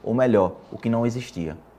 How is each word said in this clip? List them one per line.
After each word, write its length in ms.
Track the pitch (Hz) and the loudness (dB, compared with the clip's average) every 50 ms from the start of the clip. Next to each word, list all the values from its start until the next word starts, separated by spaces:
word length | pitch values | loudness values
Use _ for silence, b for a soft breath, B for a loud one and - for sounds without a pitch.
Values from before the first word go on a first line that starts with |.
| - | -6
ou 100 | 110 113 | -2 0
melhor, 380 | 131 127 123 107 101 92 85 - - - - | 2 4 4 4 4 4 2 0 -6 -16 -16
o 80 | - - | -14 -6
que 100 | - 117 | -4 -2
não 160 | 113 117 117 | 0 0 0
existia. 520 | 120 117 123 120 - - 90 82 78 76 - - - - | -2 -2 -6 -8 -10 -8 -8 -8 -8 -8 -12 -16 -20 -20